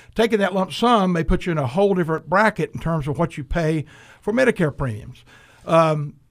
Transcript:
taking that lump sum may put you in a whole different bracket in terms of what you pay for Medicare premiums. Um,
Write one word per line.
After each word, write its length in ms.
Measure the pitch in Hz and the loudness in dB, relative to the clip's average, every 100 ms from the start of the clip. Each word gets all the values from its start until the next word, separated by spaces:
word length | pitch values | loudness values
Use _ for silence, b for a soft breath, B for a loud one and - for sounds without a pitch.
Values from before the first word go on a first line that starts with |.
| B - | B -2
taking 240 | 233 220 | 0 2
that 140 | 196 | 0
lump 200 | 190 185 | 0 -4
sum 400 | 143 233 233 185 | 0 2 4 2
may 100 | 170 | 0
put 220 | 160 185 180 | 0 0 0
you 80 | |
in 40 | 160 | -4
a 80 | 131 | -2
whole 300 | 147 202 185 | 0 2 2
different 320 | 165 160 - | 0 -2 0
bracket 440 | 185 214 202 - | 2 2 0 -6
in 80 | - | -4
terms 260 | 165 165 143 | -4 -2 -2
of 100 | 131 | -2
what 200 | 170 - | -2 -4
you 80 | 135 | -6
pay 400 | 175 160 160 - B B B | -2 0 -2 -4 B B B
for 120 | - | -4
Medicare 420 | 233 262 - 156 - | 0 2 2 -2 -2
premiums. 480 | 135 107 117 - - B B B - | -6 -6 -12 -20 -20 B B B 0
Um, 500 | 165 160 156 147 - _ | 2 4 0 -4 -10 _